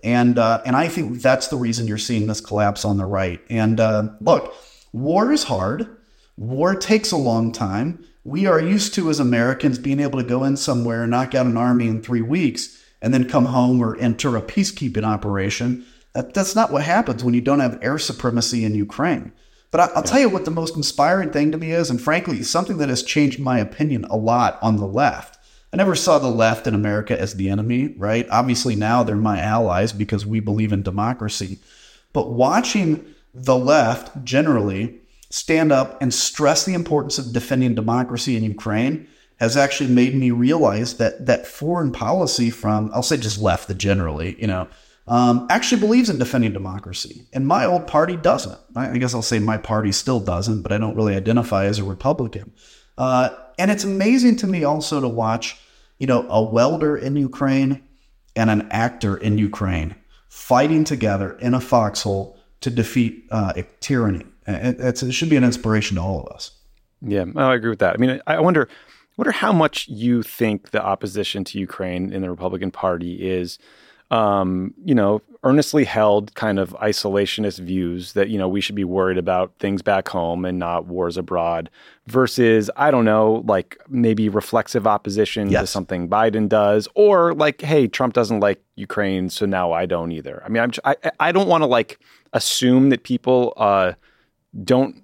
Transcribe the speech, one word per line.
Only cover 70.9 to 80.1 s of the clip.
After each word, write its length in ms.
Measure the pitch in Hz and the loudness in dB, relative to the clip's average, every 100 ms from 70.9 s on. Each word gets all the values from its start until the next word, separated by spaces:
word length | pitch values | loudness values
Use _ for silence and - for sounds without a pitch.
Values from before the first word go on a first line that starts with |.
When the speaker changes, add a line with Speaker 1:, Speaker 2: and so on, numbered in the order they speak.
| 98 104 101 98 101 92 | -2 -4 -6 -4 -6 -8
Speaker 2:
to 140 | 101 | -6
Ukraine 520 | 92 - 92 90 95 | -8 -6 -6 -4 -6
in 100 | 98 | -6
the 80 | 95 | -6
Republican 420 | 87 90 92 92 | -6 -6 -4 -6
Party 580 | - 95 87 87 90 92 | -4 -2 -2 -4 -6 -4
is, 300 | 92 87 - _ _ _ _ _ | -4 -4 -10 _ _ _ _ _
um, 600 | 117 107 101 92 92 92 - | 0 2 2 0 -2 -6 -8
you 100 | 185 | 0
know, 280 | 127 101 104 - - | 2 4 0 -4 -4
earnestly 400 | 135 139 147 156 | 2 2 4 2
held 500 | 127 113 107 104 104 - | 0 2 4 4 0 -4
kind 240 | 110 98 | -2 0
of 160 | 92 - | -2 -2
isolationist 800 | 107 101 104 98 101 - 104 95 | -2 -2 -2 0 0 -2 -6 -6
views 540 | 87 92 87 87 87 | -6 -4 -2 -4 -6
that, 160 | 101 98 | -2 -2
you 80 | 107 | 0
know, 100 | 92 | -2
we 140 | 101 | -2
should 140 | 95 104 | -4 -4
be 80 | |
worried 340 | 92 92 92 92 | -2 0 0 0
about 360 | 87 90 92 _ | 0 0 -2 _
things 220 | 101 98 | -4 -2
back 260 | 98 98 | 0 0
home 380 | - | -2